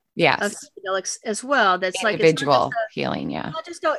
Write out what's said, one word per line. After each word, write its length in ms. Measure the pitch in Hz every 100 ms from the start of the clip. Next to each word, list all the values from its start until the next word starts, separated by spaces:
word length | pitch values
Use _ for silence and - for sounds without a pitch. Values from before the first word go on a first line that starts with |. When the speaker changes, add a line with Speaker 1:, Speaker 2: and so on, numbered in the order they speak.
| _ -
Speaker 1:
Yes. 220 | 160 -
Speaker 2:
of 100 | 208
psychedelics 640 | - - - 190 190 185 -
as 200 | 233 208
well. 340 | 254 277 202 180
That's 240 | 185 185
like, 140 | 220 170
it's 80 |
not 60 | 160
Speaker 1:
Individual 240 | 151 143
Speaker 2:
just 200 | 127 113
a, 200 | - - -
Speaker 1:
healing, 300 | 67 76 -
yeah. 220 | 73 -
Speaker 2:
not 120 | 640
just 200 | 349 339
a, 120 | 320